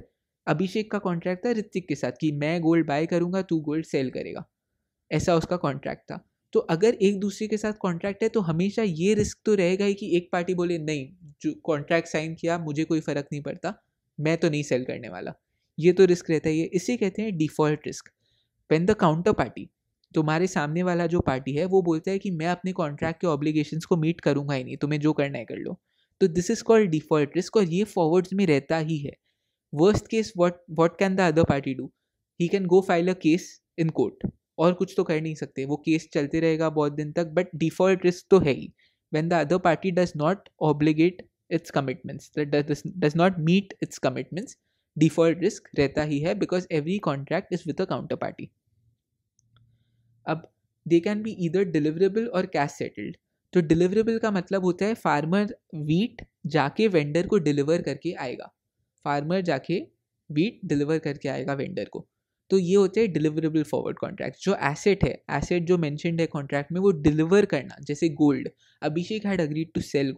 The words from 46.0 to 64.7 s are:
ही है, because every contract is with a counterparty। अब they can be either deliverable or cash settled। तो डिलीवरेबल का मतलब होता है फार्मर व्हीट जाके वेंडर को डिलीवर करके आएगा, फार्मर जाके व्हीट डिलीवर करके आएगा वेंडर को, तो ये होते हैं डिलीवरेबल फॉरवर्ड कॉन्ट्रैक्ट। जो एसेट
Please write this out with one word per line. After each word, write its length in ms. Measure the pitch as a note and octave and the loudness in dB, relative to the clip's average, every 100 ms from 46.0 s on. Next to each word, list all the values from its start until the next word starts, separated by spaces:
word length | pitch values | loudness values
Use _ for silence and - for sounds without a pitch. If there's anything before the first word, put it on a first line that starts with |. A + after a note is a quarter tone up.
ही 180 | D3+ C#3+ | -2 -2
है, 140 | D#3 | -2
because 340 | G#3 F3 F#3 F3+ | -2 -2 -4 -2
every 260 | D#3+ D3 G3+ G3 | -4 -2 -4 -2
contract 480 | C#3 C#3 D#3+ - F3 | -4 -4 -6 -4 -8
is 100 | - | -6
with 160 | - | -6
a 40 | F#3+ | -4
counterparty। 540 | C3+ D3 A#2+ - - - _ _ _ _ _ _ _ _ _ _ _ _ _ _ _ _ _ - | -4 -6 -6 -6 -10 -18 _ _ _ _ _ _ _ _ _ _ _ _ _ _ _ _ _ -6
अब 240 | D#3+ - _ _ _ - | -6 -6 _ _ _ 0
they 180 | E3+ E3+ | 2 2
can 160 | G#3 | -4
be 100 | A3 G3 | -6 -4
either 260 | F3 F3 G3 | -2 0 0
deliverable 540 | D#3 D3+ D#3+ F#3+ G3+ A#3 | 0 0 2 0 0 -2
or 140 | F3+ F#3 | -4 -2
cash 280 | D#3+ D3 | -2 -4
settled। 400 | - - - G#2 - _ _ _ | -4 -10 -8 -12 -12 _ _ _
तो 80 | F3+ | 0
डिलीवरेबल 580 | D#3+ D#3+ F3+ G#3 A3 A3+ | 4 4 4 2 0 0
का 120 | A3+ | 0
मतलब 340 | G#3 G3+ F#3+ | -2 -2 -2
होता 220 | F3+ F3+ G3+ | 0 0 -2
है 80 | |
फार्मर 600 | A3+ E3+ D3 D3+ F#3+ G#3 A#3+ _ | -2 0 0 2 0 0 -6 _
व्हीट 520 | D#3+ D3 E3 A#3 - - _ D#3+ | -10 0 0 0 -4 -20 _ -4
जाके 420 | D3+ C#3 - A3 | 0 0 2 2
वेंडर 380 | F3+ D3 D3+ F3+ | 2 2 -2 2
को 120 | G#3+ | 2
डिलीवर 440 | D3 D3 C#3+ E3+ | 2 0 2 0
करके 300 | - C#3 E3 | -2 -6 -8
आएगा, 400 | F#3+ C#3 B2 - _ _ _ _ _ | -8 -8 -10 -14 _ _ _ _ _
फार्मर 360 | D#3 C#3+ D3 F#3 | -4 -2 -2 -2
जाके 400 | F3+ D3 - E3+ E4 _ _ _ _ | 0 -4 -2 -6 -6 _ _ _ _
व्हीट 280 | D3+ F#3+ - | 0 0 -2
डिलीवर 340 | F3 D3 C#3+ D#3+ | -2 -2 0 -2
करके 300 | D#3 C#3+ D3 | -2 -6 -6
आएगा 260 | C3+ C3+ | -6 -6
वेंडर 300 | C#3 C3 - | -4 -6 -6
को, 220 | G#2 - - _ _ _ _ | -8 -10 -14 _ _ _ _
तो 80 | F#3+ | 0
ये 180 | F3 G3 | 4 4
होते 240 | G3 F#3+ | 4 2
हैं 120 | A3+ | 0
डिलीवरेबल 500 | D#3 D#3 D3+ D#3+ D#3 | 2 0 0 0 0
फॉरवर्ड 360 | D3 - - - | -2 -4 -4 -6
कॉन्ट्रैक्ट। 400 | C#3 - - C#3+ | -8 -6 -10 -6
जो 140 | - G3 | -4 0
एसेट 420 | C#3 | -2